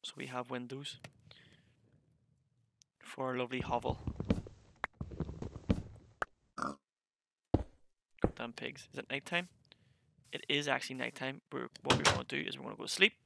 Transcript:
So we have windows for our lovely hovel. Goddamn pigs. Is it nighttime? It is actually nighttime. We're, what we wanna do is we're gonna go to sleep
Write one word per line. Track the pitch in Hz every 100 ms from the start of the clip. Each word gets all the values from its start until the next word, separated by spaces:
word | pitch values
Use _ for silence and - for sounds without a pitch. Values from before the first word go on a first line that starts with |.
So | - -
we | 135
have | 127 123
windows | 127 123 131 143 - - - - - - - _ _ _ - _ _ _ _ _ _ _ _ - _
for | - - 131
our | 127
lovely | 123 127
hovel. | - 120 120 - - - - - - - - - - - - - - - - - - - - - - - - _ _ - 71 71 _ _ _ _ _ _ _ - - - - _ _ -
Goddamn | - - 117
pigs. | - 127 139 -
Is | 139
it | -
nighttime? | 139 - 170 180 - _ - _ _ _ - -
It | 143 -
is | 143 147
actually | 131 - 131
nighttime. | 120 - 131 139 _
We're, | 135 123 -
what | - -
we | -
wanna | - 64
do | -
is | - 135
we're |
gonna | - 107
go | -
to |
sleep | - 202 -